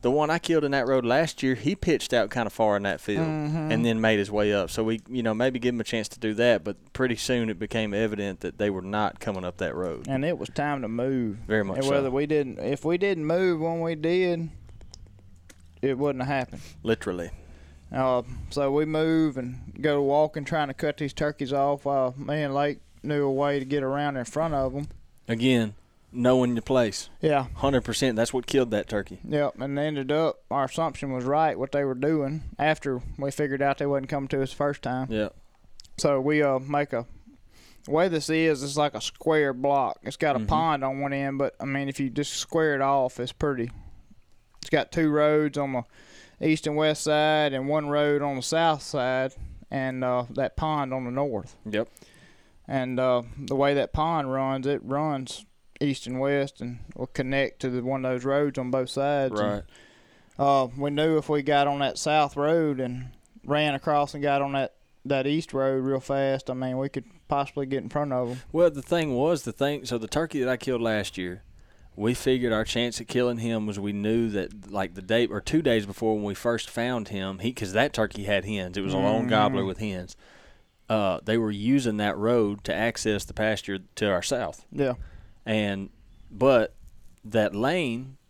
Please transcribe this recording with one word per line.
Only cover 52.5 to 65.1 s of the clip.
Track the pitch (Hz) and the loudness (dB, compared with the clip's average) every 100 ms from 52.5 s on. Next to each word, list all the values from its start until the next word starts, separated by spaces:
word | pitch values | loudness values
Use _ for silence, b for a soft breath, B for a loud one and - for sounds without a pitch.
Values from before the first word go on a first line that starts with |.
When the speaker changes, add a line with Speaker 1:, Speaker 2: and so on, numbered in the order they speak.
| b - | b -4
Speaker 2:
And, | 135 127 127 | -4 -2 0
uh, | 127 123 120 - | 2 2 0 -12
the | 139 139 | -4 2
way | 139 | 4
that | 143 127 | 2 0
pond | 175 156 165 139 | 0 0 0 0
runs, | 131 135 135 135 | -2 0 -2 -2
it | 143 | -2
runs | - 139 156 139 131 - - _ _ - | -2 -2 -2 -2 -6 -12 -16 _ _ -2
east | 147 135 - | -2 -2 -4
and | 127 | -2
west | 139 143 139 - | 2 2 0 -4
and | 120 120 - - | -10 -10 -12 -10
will | 123 | -8
connect | - 131 139 135 - | -4 0 2 0 -2
to | 131 | -2
the, | 123 | -2
one | 120 135 | -2 -2
of | 127 | 0
those | 127 | -2
roads | 127 139 147 135 | 2 2 2 -2
on | 127 | -2
both | 131 123 | -2 -2
sides. | - 139 143 135 104 | 0 0 2 0 0
And, | 104 | 0
Speaker 1:
Right. | 101 - b b b b b b - | -2 -6 b b b b b b 0
Speaker 2:
uh, | 139 139 131 127 | 4 4 2 -2
we | 143 | -2
knew | 143 156 156 | 2 4 2
if | 147 | 2
we | 151 | 0
got | 139 143 143 | 4 4 4
on | 143 | 2
that | 139 - | -2 -2
south | - 151 143 143 | 2 4 2 2
road | 147 170 156 131 | 2 4 2 0
and | 127 123 127 - _ - | -4 -6 -10 -16 _ -18
ran | - 147 151 | -2 0 2
across | 135 - 147 143 | 0 2 2 2
and | 151 | 0
got | 143 139 | 0 2
on | 139 | 2
that, | 139 131 _ _ _ | 0 -2 _ _ _
that | 131 | -2